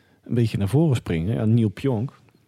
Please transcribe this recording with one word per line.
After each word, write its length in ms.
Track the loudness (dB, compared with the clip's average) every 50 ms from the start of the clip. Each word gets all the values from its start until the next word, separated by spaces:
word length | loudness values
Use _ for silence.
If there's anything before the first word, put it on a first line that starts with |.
| _ _ _ _ _
een 100 | -4 0
beetje 240 | 0 0 0 0 -2
naar 100 | -2 0
voren 280 | 2 2 2 2 0
springen. 400 | -2 -2 -2 -2 -2 -2 -2 -2
Ja, 100 | 0 0
Neil 240 | 2 2 4 2 0
Pionk, 440 | -2 -2 -2 -2 -2 -2 -4 -6 -10 _ _ _ _ _ _